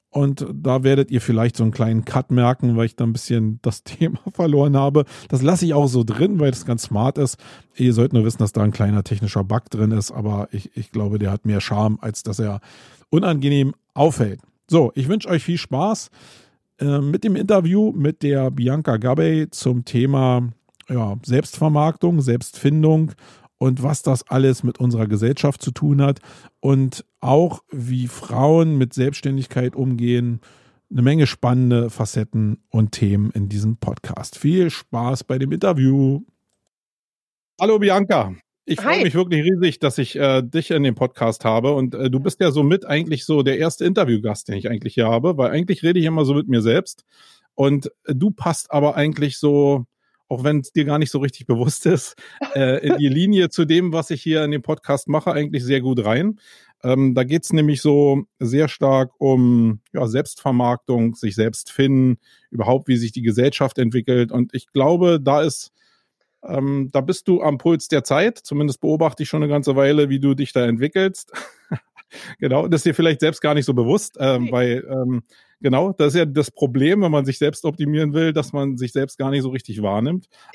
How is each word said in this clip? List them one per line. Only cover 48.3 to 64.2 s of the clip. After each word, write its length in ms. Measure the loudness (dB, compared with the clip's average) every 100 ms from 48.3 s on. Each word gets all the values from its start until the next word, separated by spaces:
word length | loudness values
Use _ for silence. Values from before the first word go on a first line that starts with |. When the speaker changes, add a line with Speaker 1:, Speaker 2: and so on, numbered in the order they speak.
| -2 -4 -4 -4
Speaker 1:
aber 240 | 0 0
eigentlich 420 | 0 -2 -2 -4 -2
so, 480 | 0 2 2 0 -4 _ _ _ -10
auch 160 | -4
wenn 160 | 0 -2
es 140 | -2
dir 100 | -2
gar 160 | 0 0
nicht 120 | -2
so 80 | -2
richtig 280 | -4 -4 -2
bewusst 380 | 0 0 0
ist, 300 | 0 0 -2 -18 -18 -12 -6
äh, 300 | 0 0 0
in 120 | 0 2
die 100 | 2
Speaker 2:
<laughs> 0 |
Speaker 1:
Linie 400 | 2 2 2 2
zu 160 | 0
dem, 300 | 2 2 0
was 160 | -2 -4
ich 120 | -6
hier 220 | -2 -2
in 80 | 0
dem 100 | -4
Podcast 460 | -4 -6 -2 -4 0
mache, 240 | -2 0
eigentlich 320 | -2 -2 -4
sehr 160 | -2 0
gut 240 | 0 0
rein. 340 | 2 2 0 -4 -12 -20 _ _
Ähm, 320 | 0 2 4
da 80 | 2
geht's 300 | 0 -2 0
nämlich 280 | 2 2 2
so 420 | 4 4 4 2 -2 -6
sehr 300 | -2 0 0
stark 440 | 0 2 2 0 0
um, 600 | 2 4 4 4 2 -2 _
ja, 140 | -4 -2
Selbstvermarktung, 1080 | -2 -6 -6 -2 0 0 -2 -2 0 0
sich 200 | -2 -4
selbst 360 | -2 -2 -4 -8
finden, 460 | 0 2 4 2 0 _ _ _
überhaupt, 380 | -4 0 0 0
wie 80 | -2
sich 160 | -2
die 80 | -4
Gesellschaft 560 | -2 2 2 2 -2 0
entwickelt. 560 | 0 0 0 0